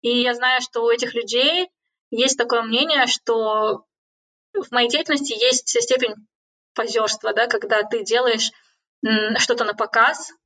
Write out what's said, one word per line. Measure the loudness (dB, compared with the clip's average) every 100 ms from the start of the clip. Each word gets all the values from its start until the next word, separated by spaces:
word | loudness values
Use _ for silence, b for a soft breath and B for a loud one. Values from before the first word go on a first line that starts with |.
И | 0 0
я | 0
знаю, | 0 0 0
что | -2 -2
у | 2
этих | 2 0
людей | -4 -2 0 2 0 -4 _ _ _ _
есть | -2 0 0
такое | 0 0
мнение, | 0 -2 0 2 2
что | 0 0 0 0 0 0 -2 _ _ _ _ _ _ _
в | -8 -2
моей | 0 0
деятельности | 0 -2 -4 -4
есть | 0 0 0 0 -2
степень | 2 0 0 -6 _ _ _ _ _ -6
позерства, | -4 -2 -2 -2 -2
да, | 0 0
когда | 0 0 0
ты | 0 -4
делаешь, | 0 2 2 0 -2 b b b _ _ 0
м, | 0 0 0
что-то | 0 0
на | -2
показ | -2 0 4 4 2 -12 -18